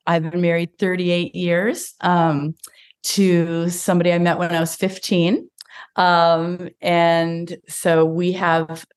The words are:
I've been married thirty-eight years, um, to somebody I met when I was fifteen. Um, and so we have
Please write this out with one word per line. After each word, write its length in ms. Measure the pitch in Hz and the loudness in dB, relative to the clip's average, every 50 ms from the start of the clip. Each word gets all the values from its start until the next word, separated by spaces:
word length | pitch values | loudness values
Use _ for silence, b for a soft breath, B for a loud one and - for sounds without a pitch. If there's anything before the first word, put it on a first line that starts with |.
| _ 170 | _ -2
I've 200 | 170 170 160 160 | 0 0 0 -2
been 120 | 165 175 | -2 0
married 360 | 175 170 170 170 175 175 - - | 0 0 0 0 -2 -4 -4 -4
thirty-eight 560 | 202 185 185 180 180 175 175 175 175 - - | -2 -2 -2 -2 0 0 0 0 -2 -4 -6
years, 580 | 175 180 170 170 175 196 226 330 - - - - - | -4 -2 0 0 0 0 -2 -2 -4 -8 -14 -10 -4
um, 560 | - 180 175 170 165 165 151 143 143 156 160 - - B B B B B B _ - | -2 0 2 2 2 2 2 0 -2 -4 -8 -10 -16 B B B B B B _ -8
to 680 | - - 202 196 185 175 170 165 165 165 165 170 175 | -4 0 2 2 4 4 2 2 0 -2 -2 -2 -4
somebody 420 | 175 175 - - 180 175 170 175 170 | -4 -4 -2 0 0 2 2 2 2
I 60 | 175 | 2
met 220 | 175 175 160 165 | 2 0 0 0
when 120 | 175 165 170 | -2 -2 -2
I 60 | 165 | -2
was 160 | 165 160 - | -2 -2 -4
fifteen. 720 | - 190 190 185 - - - 208 175 165 175 208 - - - _ B B B B B B B B | -4 -4 -4 -4 -6 -6 -2 0 0 2 2 0 -2 -4 -8 _ B B B B B B B B
Um, 720 | - 180 180 175 170 170 170 165 165 165 175 180 180 180 - - _ - | 0 2 4 4 4 4 4 4 2 0 -4 -6 -8 -10 -14 -14 _ -2
and 760 | 180 175 170 170 170 170 165 165 170 170 165 170 - 175 165 _ - | 0 2 4 4 4 4 2 0 -2 -4 -6 -6 -10 -12 -14 _ -14
so 360 | - - - 180 165 165 160 | -12 -4 0 2 4 4 4
we 280 | 160 160 170 180 180 185 | 2 2 0 -2 -2 -2
have 520 | 185 180 170 165 165 160 160 160 165 - - _ | 0 0 0 2 0 0 -4 -8 -14 -16 -20 _